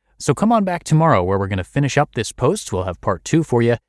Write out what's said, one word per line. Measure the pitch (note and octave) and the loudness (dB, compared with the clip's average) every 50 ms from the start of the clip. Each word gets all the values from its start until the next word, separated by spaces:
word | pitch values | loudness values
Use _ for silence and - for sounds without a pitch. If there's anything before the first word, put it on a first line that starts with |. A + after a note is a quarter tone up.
| _ _ _ - | _ _ _ -6
So | - - C3 | -2 -2 0
come | - G3+ A3 | 0 2 2
on | A#3+ A3 G3+ | 2 2 0
back | F#3 F3 E3+ - | -2 -4 -6 -2
tomorrow | - D#3 D#3 E3 D#3+ C3 F#2+ F2+ | 0 2 4 4 4 4 2 2
where | F#2 G2 F#2+ | 2 0 -2
we're | G2 F#2+ | -2 -2
gonna | G2+ F#2+ F2 | -4 -4 -6
finish | - - C#3 C#3+ C3 - C#3+ | -4 -4 -2 -2 0 0 0
up | D3 - - | -2 -2 -2
this | A#2+ G#2+ - - | -6 -8 -8 -6
post. | - B2 C3+ G3 G#3+ - - - | -2 -2 0 0 -2 -4 -6 -6
We'll | F#2 F#2 | -4 -4
have | F#2+ F2 - | -4 -6 -6
part | - G#2+ F#2+ D#2+ - | -4 -4 -4 -4 -2
two | - - E3 D#3 | 0 0 0 0
for | - B2 A#2+ | 0 0 0
you | A#2 A#2 A#2+ - - | 2 2 0 -2 -4